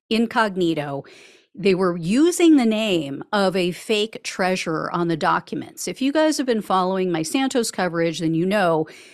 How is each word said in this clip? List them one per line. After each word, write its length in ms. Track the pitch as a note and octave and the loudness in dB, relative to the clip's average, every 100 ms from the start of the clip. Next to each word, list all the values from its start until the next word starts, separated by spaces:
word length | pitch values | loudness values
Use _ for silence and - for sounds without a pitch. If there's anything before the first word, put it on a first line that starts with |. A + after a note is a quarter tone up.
| - | -4
incognito. 920 | A3 A#3 B3 A3 F#3 E3+ D#3+ D3 C#3 - - - - _ - | -2 0 0 0 0 -2 -2 -4 -8 -10 -18 -20 -20 _ -4
They 160 | F#3+ | 0
were 220 | F3+ F#3+ F3 | 2 2 -2
using 600 | E3 A#3 E4 E4+ E4+ D4+ | 0 2 2 4 6 6
the 100 | A3+ | 4
name 580 | G#3+ A3 F3 C#3 C#3 - | 0 0 -2 -2 -8 -4
of 240 | G#3 F#3+ F#3 | 0 2 2
a 160 | F3+ | -2
fake 500 | F3 - G#3+ A3 - | -2 -2 -2 -2 -6
treasurer 680 | - - F#3 F#3 E3+ D#3+ D#3 | -10 -2 0 0 -2 -4 -4
on 160 | E3+ E3+ | -2 -2
the 80 | D#3+ | 0
documents. 720 | F3+ E3+ - - C3 - - | 0 0 -2 -10 -10 -12 -10
If 140 | F3+ | -4
you 100 | C4 | -2
guys 240 | D4+ D#4 D4+ | 2 2 0
have 100 | C4 | 0
been 140 | A3 | -2
following 500 | F#3+ F#3+ F#3 F#3+ F#3 | 0 0 0 0 0
my 120 | E3 | -2
Santos 480 | D#3+ C4+ C4+ B3+ A3+ | -2 -2 0 0 -2
coverage, 500 | - F#3 E3 E3 D#3 | -2 -2 0 -2 0
then 140 | D#3+ | -2
you 100 | E3 | 0
know 420 | F3+ G#3 F3+ D#3+ D#3 - - | 0 2 2 2 -2 -8 -20